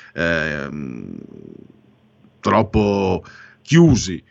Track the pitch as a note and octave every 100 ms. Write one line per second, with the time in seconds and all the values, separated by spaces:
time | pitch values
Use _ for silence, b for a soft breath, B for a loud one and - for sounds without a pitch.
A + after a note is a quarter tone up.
0 | B D#2 E2+ E2 D#2 D2+ C#2 D2 C2+ A#1+
1 | G1+ G1+ G1+ G1+ G1+ G1+ G1+ _ _ _
2 | _ _ _ _ - G2+ G#2 A2+ G#2 G2+
3 | F#2+ F2+ - B B B - E3 E3+ B2
4 | F#2+ E2+ -